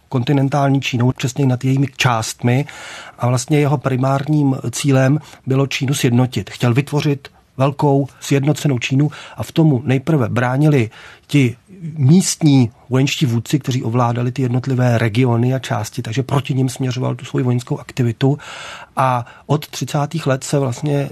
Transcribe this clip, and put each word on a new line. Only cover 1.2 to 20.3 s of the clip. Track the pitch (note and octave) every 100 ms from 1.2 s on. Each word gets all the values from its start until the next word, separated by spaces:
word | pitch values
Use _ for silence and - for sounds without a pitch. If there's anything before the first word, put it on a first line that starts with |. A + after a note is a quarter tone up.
| B2+ - C3+
nad | B2 C3
jejími | C3+ C#3 -
částmi, | B2+ A2+ A2+ - A#2+ B2+ D3 - - - - -
a | A#2+
vlastně | B2 - D3
jeho | D3 D3
primárním | C3 B2+ C3 C#3 C#3+ D3+ C#3+ C3 A#2+
cílem | - C#3+ C3 C3 D3+ - - -
bylo | C3 C#3
Čínu | - C3
sjednotit. | C#3+ C3 A#2+ B2 A2+ G2
Chtěl | - B2
vytvořit | A#2+ C#3 D3 D3+ C#3 - _ _ -
velkou | C#3 C#3+ D3 C#3 C#3 -
sjednocenou | - C#3 C#3 - D3+ B2
Čínu | - C3+ D3+ - - -
a |
v | A2+
tomu | - D#3+ B2+ D3
nejprve | C3 B2+ D#3 G#2+
bránili | G#2+ B2 C3 D3+ C#3+ G#2+ - - - -
ti | D3 B2 A2+ - F#3+ E3 D#3
místní | C3 F3 E3+ - D#3 C#3 A#2 - -
vojenští | B2 C3+ - C3
vůdci, | A#2 - D#3
kteří | - B2+
ovládali | A#2 A#2+ A#2+ A#2+ B2
ty | B2
jednotlivé | B2+ B2 B2+ B2+ B2 A#2
regiony | A#2+ A2 C3 A#2 B2+
a | C3
části, | - A2+ G#2+ -
takže | A#2+ A2+
proti | B2 C3+ -
nim | C3 C3
směřoval | - C3 B2 B2+ B2
tu | B2+
svoji | C#3
vojenskou | B2 B2 - D3
aktivitu. | - - A#2+ A2 C3+ D3 - - - - - -
A | C3 B2 A#2 - -
od | D3 -
třicátých | - C3 D3+ D3 E3
let | D3